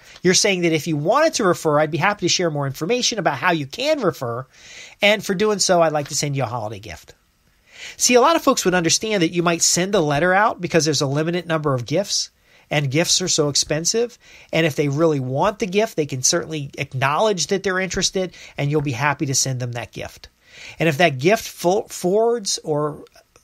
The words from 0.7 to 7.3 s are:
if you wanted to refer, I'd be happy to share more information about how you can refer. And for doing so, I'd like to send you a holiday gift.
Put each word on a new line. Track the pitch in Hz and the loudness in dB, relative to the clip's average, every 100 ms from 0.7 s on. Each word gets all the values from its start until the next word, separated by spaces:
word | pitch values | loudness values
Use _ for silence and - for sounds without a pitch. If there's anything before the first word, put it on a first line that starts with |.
if | 160 170 | 0 0
you | 147 | -2
wanted | 160 262 320 311 | 2 2 2 2
to | |
refer, | 196 165 160 147 | 2 2 2 2
I'd | 156 | 2
be | 156 | 2
happy | 185 208 175 | 0 0 0
to | |
share | - 175 | 0 0
more | 147 139 | -2 -4
information | 135 160 247 233 220 | -4 -2 -2 -2 0
about | 165 135 | -2 0
how | 175 | 0
you | 170 135 | 0 -4
can | - 285 311 | -4 -2 0
refer. | 190 - 120 117 - - - - - - | 0 -2 -6 -6 -10 -18 -20 -20 -20 0
And | 202 214 - | 2 2 0
for | |
doing | 185 214 202 | 0 0 2
so, | - 175 | 2 4
I'd | 160 | 4
like | 151 143 | 0 -4
to | 139 | -4
send | 147 139 | -4 -2
you | |
a | 117 | -4
holiday | 120 107 104 | -6 -8 -10
gift. | 101 80 - - _ | -14 -16 -18 -20 _